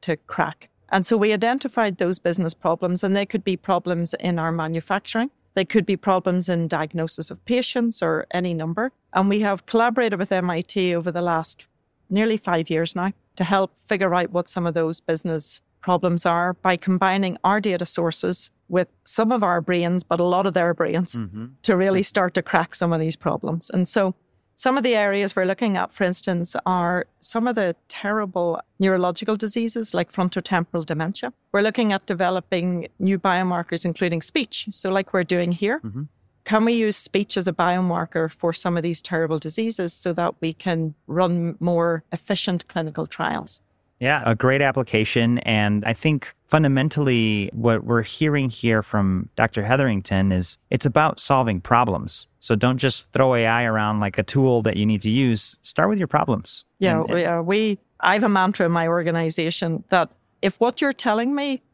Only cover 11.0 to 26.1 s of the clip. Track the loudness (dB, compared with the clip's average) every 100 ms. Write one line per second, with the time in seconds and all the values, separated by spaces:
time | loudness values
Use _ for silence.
11 | -2 -2 0 -2 -4 -10 _ _ _ _
12 | -4 0 2 0 0 0 0 -2 -2 -2
13 | -4 -6 _ -4 0 2 0 _ -6 0
14 | 2 2 0 -2 -4 -4 -2 0 -2 -4
15 | -4 -4 -2 -4 -6 -10 -14 _ -2 0
16 | 2 0 0 0 0 0 -2 0 0 2
17 | 2 2 -2 0 0 0 0 -2 -2 -2
18 | -2 -2 -2 -4 -8 _ -4 -2 -2 _
19 | -4 0 0 2 2 0 0 0 2 0
20 | 0 0 2 2 2 2 0 0 0 -2
21 | -2 -4 -8 -10 -14 -4 0 2 2 2
22 | 0 0 0 -2 0 0 0 -2 0 0
23 | -2 -2 -4 -2 -4 -6 -4 -2 0 0
24 | 0 -2 _ _ _ -4 0 2 2 2
25 | 2 0 0 0 0 0 0 0 -2 -2
26 | -2